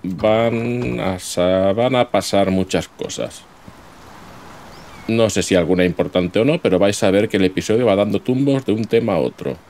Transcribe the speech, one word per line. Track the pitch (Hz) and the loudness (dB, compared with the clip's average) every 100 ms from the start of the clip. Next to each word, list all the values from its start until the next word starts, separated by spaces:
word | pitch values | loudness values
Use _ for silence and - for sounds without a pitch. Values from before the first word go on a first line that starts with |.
van | 90 90 107 110 117 117 117 120 123 120 | -10 -2 2 2 2 -2 -4 -4 -4 -4
a | 95 92 | -4 -6
sa-, | - - 90 95 98 | -6 -2 0 2 2
van | 104 123 127 | 0 0 0
a | 120 | 0
pasar | 101 - 98 98 | -2 0 0 2
muchas | 95 92 87 - | 0 0 -4 -6
cosas. | - - - - - - - - - - - - - - - - - - - - - - | -10 -10 -8 -10 -10 -20 -20 -20 -20 -20 -20 -20 -20 -20 -20 -20 -20 -20 -20 -20 -14 -4
No | 113 110 | 0 2
sé | 101 | 0
si | - 87 | 2 2
alguna | 82 90 90 | 2 2 2
importante | 85 87 90 90 104 | 0 -2 0 0 2
o | 127 | 2
no, | 170 | 2
pero | 107 90 | 2 2
vais | 101 101 | 2 2
a | 101 | 2
ver | 98 110 | 2 2
que | 101 | 2
el | 92 | 0
episodio | - 98 110 120 | 0 0 2 2
va | 98 | 2
dando | 104 98 | 2 -2
tumbos | - 127 139 135 - | -2 0 2 0 0
de | |
un | 110 | -2
tema | 110 113 113 | 0 0 0
a | 87 | 0
otro. | 64 - 69 - - | -2 -4 -8 -10 -6